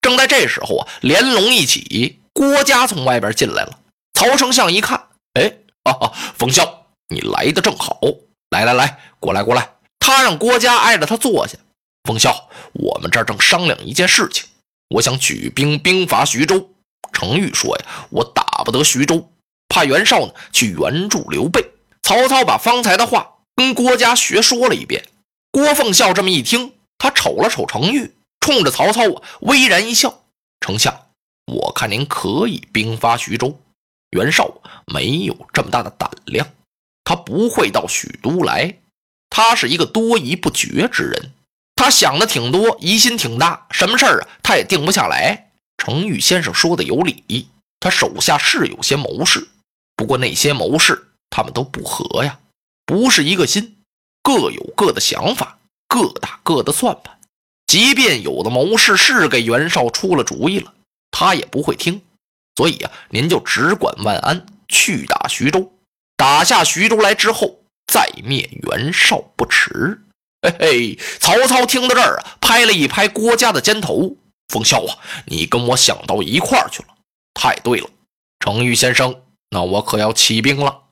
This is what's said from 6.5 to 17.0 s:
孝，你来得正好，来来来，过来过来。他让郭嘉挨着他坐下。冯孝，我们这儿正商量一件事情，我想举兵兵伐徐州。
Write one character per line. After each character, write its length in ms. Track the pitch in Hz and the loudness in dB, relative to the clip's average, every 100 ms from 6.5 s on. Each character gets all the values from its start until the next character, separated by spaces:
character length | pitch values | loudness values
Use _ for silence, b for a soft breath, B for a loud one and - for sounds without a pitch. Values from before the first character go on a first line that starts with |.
孝， 340 | 143 - - _ _ _ | 2 0 -2 _ _ _
你 120 | - | -8
来 300 | - - 127 | -4 -2 0
得 100 | 160 | 2
正 160 | 196 - | 0 -2
好， 220 | - - - - _ _ _ | -8 -2 -2 -4 _ _ _
来 140 | 95 | -2
来 100 | 113 | 2
来， 260 | 123 139 - B B | 2 2 -2 B B
过 140 | 82 | -4
来 100 | 95 | -2
过 120 | 107 | 0
来。 140 | 123 117 _ _ _ | 0 -2 _ _ _
他 240 | - 269 | 2 4
让 160 | 254 156 | 4 2
郭 200 | 226 247 | 2 2
嘉 180 | 240 240 | 4 4
挨 200 | 226 226 | 4 2
着 100 | 147 | 0
他 100 | 226 | -2
坐 320 | 262 185 - | 0 0 -2
下。 80 | - _ _ _ _ | -8 _ _ _ _
冯 140 | - 113 | -6 0
孝， 300 | 131 - - B B | 2 0 -4 B B
我 260 | - - - | -6 -4 -4
们 100 | 87 | -2
这 80 | 117 | -2
儿 60 | |
正 160 | 113 107 | -2 0
商 260 | - 175 175 | 0 2 0
量 180 | - | -2
一 80 | 69 | -4
件 140 | 131 180 | -2 0
事 220 | - 208 | 2 0
情， 140 | - - _ _ _ _ | -4 -10 _ _ _ _
我 120 | 107 | -2
想 160 | 113 131 | 0 0
举 320 | - 62 - | -2 -4 -6
兵 280 | - 143 147 | -2 -2 0
兵 280 | 143 185 180 | 0 0 2
伐 180 | 104 | 0
徐 220 | - 117 156 | 0 0 0
州。 220 | 190 190 _ _ _ | 0 -2 _ _ _